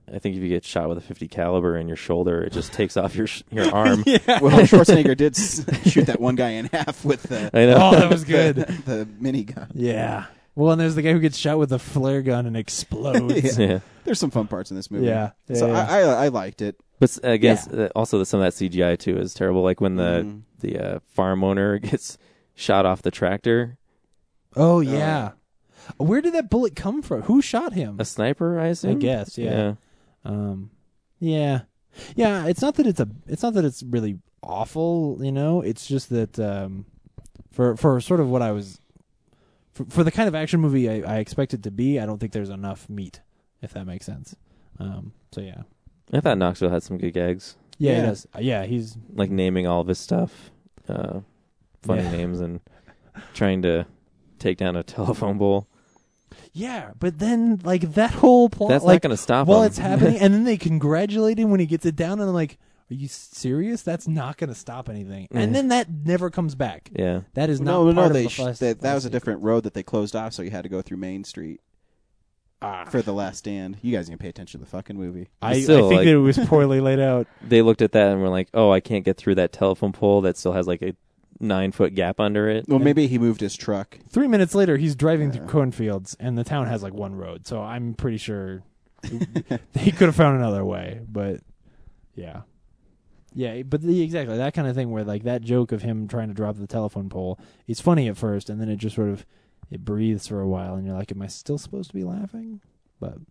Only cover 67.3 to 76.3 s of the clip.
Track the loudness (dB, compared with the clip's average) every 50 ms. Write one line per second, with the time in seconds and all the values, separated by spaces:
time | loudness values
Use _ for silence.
67.3 | -6 -4 -2 -2 -2 -2 0 0 2 4 4 4 6 6 4 4 4 2 0 -2
68.3 | -4 -4 -6 -6 -4 -2 -2 -2 -2 -2 -2 -2 -2 -2 -4 -4 -6 -4 -4 -4
69.3 | -6 -4 0 0 0 2 0 -2 -6 -8 -8 -4 -4 -4 -4 -4 -4 -8 -8 -8
70.3 | -10 -10 -10 -10 -10 -10 -10 -8 -8 -8 -8 -8 -10 -10 -10 -10 -10 -10 -12 -14
71.3 | -14 -14 -14 -14 -14 -16 _ _ _ _ _ _ _ _ _ _ _ _ _ _
72.3 | _ _ _ _ _ _ -12 -12 -10 -12 -12 -6 -4 -4 -4 -4 -6 -6 -6 -8
73.3 | -10 -12 -12 -10 -10 -10 -10 -12 -14 -10 -6 -6 -4 -4 -6 -8 -12 -14 -14 -14
74.3 | -14 -16 -18 -18 -18 -20 -18 -16 -14 -14 -14 -12 -12 -12 -10 -10 -10 -12 -14 -16
75.3 | _ _ -4 -2 -2 0 4 6 8 8 8 8 6 6 6 6 6 6 6 4